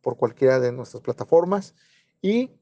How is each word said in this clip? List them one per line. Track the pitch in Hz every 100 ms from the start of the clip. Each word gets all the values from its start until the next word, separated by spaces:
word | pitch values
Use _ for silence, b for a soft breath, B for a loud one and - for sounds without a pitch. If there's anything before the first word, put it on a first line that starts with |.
por | 135 120
cualquiera | 117 - 131 131
de | 123
nuestras | 127 120 98
plataformas. | - 117 - 165 175 196 196 _ _ _ _ _
Y | 190 226 254 _